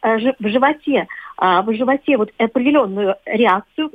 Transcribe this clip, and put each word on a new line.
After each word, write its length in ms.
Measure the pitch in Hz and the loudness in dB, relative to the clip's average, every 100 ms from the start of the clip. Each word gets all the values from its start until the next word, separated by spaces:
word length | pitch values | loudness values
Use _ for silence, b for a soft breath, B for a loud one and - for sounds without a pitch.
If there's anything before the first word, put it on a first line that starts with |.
а, 180 | 214 226 | -2 0
жи-, 160 | 240 262 | 0 -2
в 100 | 208 | -2
животе, 580 | 233 269 302 - 262 160 B B - | 2 0 0 -2 -2 -2 B B -2
а, 240 | 185 180 | 2 2
в 120 | 208 | 2
животе 440 | 220 254 269 - 262 | -2 0 0 0 0
вот 140 | 214 - | 0 -2
определённую 760 | 226 254 247 294 214 196 202 196 - | -2 0 2 2 0 -2 -2 -4 -4
реакцию, 680 | 220 233 196 - - 311 | 0 2 2 -2 -8 -8